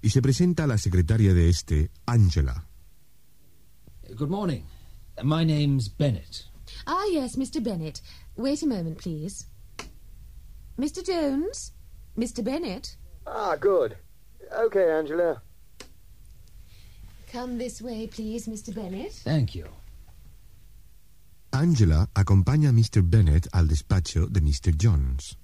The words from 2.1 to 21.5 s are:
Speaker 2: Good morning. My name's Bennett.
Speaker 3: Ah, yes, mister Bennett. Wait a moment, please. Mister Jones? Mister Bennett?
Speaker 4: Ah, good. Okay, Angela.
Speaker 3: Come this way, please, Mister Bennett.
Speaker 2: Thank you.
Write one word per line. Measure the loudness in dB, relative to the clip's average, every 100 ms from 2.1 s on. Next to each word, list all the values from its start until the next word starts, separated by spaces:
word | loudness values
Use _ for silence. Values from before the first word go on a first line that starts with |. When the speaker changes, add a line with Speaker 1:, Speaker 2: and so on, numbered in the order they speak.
| 4 4 4 0 -2 -12 -20 -20 -20 -20 -20 -20 -20 -20 -20 -20 -20 -20 -20 -16 -6
Speaker 2:
Good | -4
morning. | -2 -2 -4 -8 -18 -20 -20 -18 -4
My | 0 2
name's | 2 2 2 0 -2
Bennett. | -2 0 0 -8 -18 -18 -20 -18 -14 -4
Speaker 3:
Ah, | -2 0
yes, | -2 -2 -6
mister | -6 -4
Bennett. | -4 -4 -6 -10 -18 -20 -18
Wait | -6 -2 0
a | -2
moment, | -2 -4 -8
please. | -8 -8 -8 -12 -16 -20 -20 -18 -18 -18 -20 -20 -18 -20 -18 -20 -16 -6
Mister | -6 -6
Jones? | -4 -2 0 0 -4 -6 -14 -18 -20 -20 -12 -6
Mister | -6 -4
Bennett? | -6 -4 -6 -8 -12 -18 -20 -18 -12
Speaker 4:
Ah, | -6 -2 0
good. | 2 2 0 -4 -20 -20 -20 -20 -12 -2
Okay, | 0 2 2
Angela. | 2 0 0 0 -2 -10 -20 -20 -20 -20 -20 -20 -20 -20 -20 -20 -20 -20 -20 -20 -20 -20 -20 -14
Speaker 3:
Come | -10 -8 -6
this | -8 -10
way, | -12 -10 -10
please, | -8 -8 -8 -8
Mister | -10 -10
Bennett. | -10 -8 -8 -10 -10
Speaker 2:
Thank | -2 0 0
you. | -4 -14 -18 -20 -20 -20 -20 -20 -20 -20 -20 -20 -20 -20 -20 -20 -20 -20 -20 -6